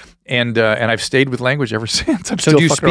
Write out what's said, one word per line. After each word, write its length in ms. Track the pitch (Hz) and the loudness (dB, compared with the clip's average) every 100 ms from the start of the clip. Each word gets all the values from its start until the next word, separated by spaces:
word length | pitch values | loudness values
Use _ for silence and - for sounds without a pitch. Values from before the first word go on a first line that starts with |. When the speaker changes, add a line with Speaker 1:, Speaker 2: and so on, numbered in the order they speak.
| - _ - | -20 _ -4
Speaker 1:
And, 320 | 123 120 117 | -2 0 2
uh, 200 | 110 107 | 2 2
and 100 | 113 | 0
I've 120 | 113 | -2
stayed 260 | - 135 131 | 0 0 0
with 120 | 123 | 0
language 320 | 127 143 120 | -2 -2 -2
ever 120 | 110 113 | -4 -4
<laughs> 120 | - | -4
since. 320 | - 220 - | -2 -2 -2
I'm 80 | 196 | -2
Speaker 2:
So 120 | - | 2
Speaker 1:
still 60 | 151 | 4
Speaker 2:
do 40 | |
you 60 | 165 | 4
Speaker 1:
fucking 160 | 156 147 | 2 0